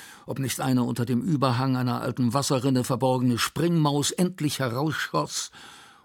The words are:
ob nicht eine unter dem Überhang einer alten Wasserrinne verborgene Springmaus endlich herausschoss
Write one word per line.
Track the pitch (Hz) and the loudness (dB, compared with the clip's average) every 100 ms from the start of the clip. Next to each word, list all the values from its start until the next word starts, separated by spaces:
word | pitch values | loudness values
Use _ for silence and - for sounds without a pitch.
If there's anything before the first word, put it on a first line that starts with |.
| - - - | -20 -16 -10
ob | 131 | -6
nicht | 131 - | -4 -2
eine | 139 127 | 2 2
unter | 123 123 120 | 2 -2 0
dem | 120 | 0
Überhang | 185 143 135 120 135 127 | 0 2 2 2 0 0
einer | 123 120 | 0 -2
alten | 113 123 120 | -4 0 0
Wasserrinne | 139 - 131 135 127 | 2 2 2 2 2
verborgene | 117 120 131 127 127 113 | 0 0 2 2 2 0
Springmaus | - - 170 170 151 143 131 | -2 0 2 4 2 2 0
endlich | - 180 - 151 - | 0 -2 0 -4 -2
herausschoss | 131 120 156 - - 160 143 - - - - - - - | -2 0 -2 -2 -2 -4 -4 -6 -10 -14 -20 -20 -20 -20